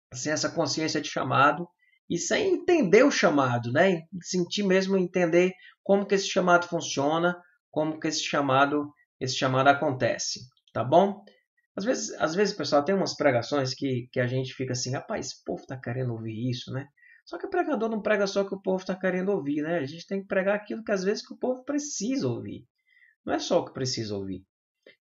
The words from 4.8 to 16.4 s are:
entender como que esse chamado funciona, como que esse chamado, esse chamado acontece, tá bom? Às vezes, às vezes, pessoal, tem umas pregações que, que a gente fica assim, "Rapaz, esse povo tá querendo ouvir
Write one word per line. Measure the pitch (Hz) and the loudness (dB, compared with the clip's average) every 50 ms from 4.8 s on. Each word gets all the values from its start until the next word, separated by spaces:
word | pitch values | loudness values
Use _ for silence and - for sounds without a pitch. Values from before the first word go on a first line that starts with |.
| 190 190 196 | 4 2 2
entender | 190 180 175 - 185 180 165 165 175 180 185 185 - - - - _ _ | 2 0 0 2 0 2 4 4 4 4 4 0 -4 -16 -20 -20 _ _
como | - 196 202 202 | 2 2 2 4
que | 208 208 | 2 0
esse | 190 196 - | 0 0 0
chamado | - 196 180 180 175 170 170 - | 0 2 4 6 6 6 4 2
funciona, | 175 165 143 - - 139 139 147 156 165 170 175 180 - - _ _ _ _ _ | -4 -6 -4 -4 -2 0 0 2 2 2 2 2 0 -2 -8 _ _ _ _ _
como | - 151 156 156 151 - | -2 -2 -2 -2 -2 -2
que | - | -4
esse | 160 156 - - | -4 -4 -2 -4
chamado, | - - 151 143 135 131 135 143 143 147 147 147 147 - _ _ _ _ _ | -2 0 0 2 4 4 4 4 4 2 -2 -2 -4 -10 _ _ _ _ _
esse | - 131 - | -6 -4 -2
chamado | - 143 131 127 131 135 143 | -2 0 2 2 6 6 6
acontece, | 139 - 165 151 131 127 123 110 - - - - - 107 120 - _ _ _ - _ | 6 6 2 -2 0 0 0 0 0 -2 -4 -6 -6 -8 -12 -18 _ _ _ -10 _
tá | 117 113 | -4 -2
bom? | 123 151 170 196 202 202 - - - _ _ _ _ _ _ _ _ _ | 4 6 6 6 4 0 -6 -14 -20 _ _ _ _ _ _ _ _ _
Às | - 196 | -6 -4
vezes, | 240 269 - - - - - | -2 -2 -4 -4 -8 -4 -2
às | - 156 160 | -2 -2 2
vezes, | 185 214 190 - | 0 0 0 0
pessoal, | - 147 - 151 147 147 | -4 -4 2 2 2 2
tem | - 196 | 2 0
umas | 196 165 139 - | 0 0 -2 -2
pregações | - 135 139 127 117 117 - 143 147 135 131 - | 2 2 2 4 2 0 0 0 0 0 -2 -4
que, | - 139 139 131 120 123 - - | -4 -4 -2 -2 -4 -4 -4 -4
que | 131 | -2
a | 123 | -2
gente | 120 127 131 131 127 - | 0 -2 -2 -4 -4 -6
fica | - 131 127 127 | -6 -4 -4 -4
assim, | 127 - 127 127 | -4 -4 -4 -4
"Rapaz, | 160 - - 220 76 71 | -6 -6 -6 -8 -6 -6
esse | - - - _ | -8 -12 -12 _
povo | - 90 - - | -8 -8 -8 -8
tá | - 139 | -12 -12
querendo | 127 - 123 123 131 131 123 117 | -10 -8 -6 -6 -4 -4 -4 -4
ouvir | 113 113 113 110 107 | -6 -8 -8 -6 -4